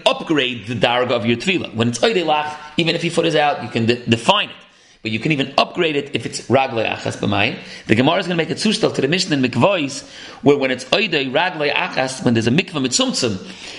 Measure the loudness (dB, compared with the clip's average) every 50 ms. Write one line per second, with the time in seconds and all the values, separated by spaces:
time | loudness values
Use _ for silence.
0 | 0 0 0 0 -2 -2 0 0 0 0 -2 -6 -8 -8 -2 0 0 2 2 2
1 | 2 2 0 0 2 0 0 0 0 0 0 0 -2 -4 -2 -2 0 0 0 2
2 | 0 2 2 2 2 2 0 0 0 -4 -6 -10 -14 -6 -2 0 0 2 0 0
3 | -2 -2 0 0 0 2 2 2 2 2 0 -2 -4 -4 -2 0 2 2 2 0
4 | 2 2 0 2 4 4 2 2 0 -4 -8 -16 -20 -20 _ _ _ _ _ _
5 | -8 -6 -4 -2 0 0 0 0 -2 0 0 0 0 0 0 0 0 0 0 -2
6 | -2 -2 -4 -6 -6 -6 -8 -8 -2 2 2 2 2 2 0 -2 -2 -2 -2 -4
7 | -4 -6 -4 -2 -2 0 0 2 0 0 -2 -4 -10 -16 -18 -12 -2 0 2 4
8 | 4 4 2 2 0 0 0 -2 -2 -2 -2 -2 0 0 0 2 0 0 0 0
9 | 0 0 2 0 0 0 0 0 0 0 2 4 4 4 4 2 0 -4 -6 -10
10 | -14 -16 -18 -20 -18 -18 -12 0 4 4 4 4 4 0 -2 -2 -2 0 0 0
11 | 2 0 0 0 0 0 0 0 0 0 0 -2 -2 -2 0 -2 -2 -2 -2 -2
12 | -2 -2 -4 -2 0 2 2 2 2 2 2 2 0 0 -2 -4 -2 0 0 0
13 | 0 0 -2 -2 -2 -2 -2 -4 -8 -12 -16 -16 -16 -16 -16